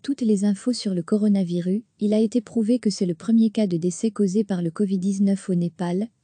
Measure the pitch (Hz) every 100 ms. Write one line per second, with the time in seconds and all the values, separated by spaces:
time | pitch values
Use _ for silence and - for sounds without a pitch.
0 | - 285 220 196 208 196 254 233 202 180
1 | 165 214 214 196 175 175 180 208 - -
2 | 208 214 220 247 - 233 214 247 208 -
3 | 185 165 - 226 226 220 196 170 180 -
4 | 226 208 196 208 208 180 170 165 196 196
5 | 196 196 196 196 - 175 170 - 175 180
6 | 226 _